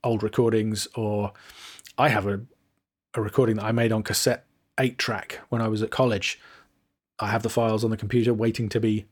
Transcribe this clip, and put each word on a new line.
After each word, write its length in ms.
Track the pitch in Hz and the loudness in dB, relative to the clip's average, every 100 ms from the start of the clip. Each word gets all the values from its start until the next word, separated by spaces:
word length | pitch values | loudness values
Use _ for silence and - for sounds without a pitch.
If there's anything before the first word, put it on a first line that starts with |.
old 180 | 120 113 | 0 0
recordings. 640 | 107 - 117 113 107 107 - - | 0 2 2 2 0 -4 -6 -4
Or 360 | 107 104 101 - - - - - - - | -2 -2 -4 -8 -20 -20 -20 -20 -16 0
I 120 | 143 | 2
have 180 | 107 101 | 2 0
a, 140 | 101 117 _ _ _ _ _ _ | -4 -8 _ _ _ _ _ _
a 80 | - | -6
recording 340 | 104 - 123 107 | -2 2 2 2
that 80 | 107 | 0
I 60 | |
made 200 | 117 117 | 0 2
on 100 | 110 | 0
cassette 420 | 107 107 - 120 _ _ _ - | -2 0 0 -2 _ _ _ -2
eight 200 | 131 - | -2 -2
track 420 | - 107 - - - | -6 -6 -8 -16 -6
when 120 | 117 | -2
I 80 | 113 | 0
was 120 | 107 | 0
at 100 | 110 | -2
college. 480 | - 131 104 - - - - _ _ _ _ _ - | 2 2 2 -2 -6 -14 -20 _ _ _ _ _ -8
I 80 | 104 | -2
have 140 | 113 | -2
the 60 | 110 | 0
files 360 | 120 113 110 113 | 0 2 2 0
on 60 | |
the 60 | 110 | -2
computer 360 | 101 123 113 | 0 2 2
waiting 340 | 113 113 113 110 | 2 0 0 -2
to 100 | 113 | 0
be 240 | 113 107 101 | 0 0 -4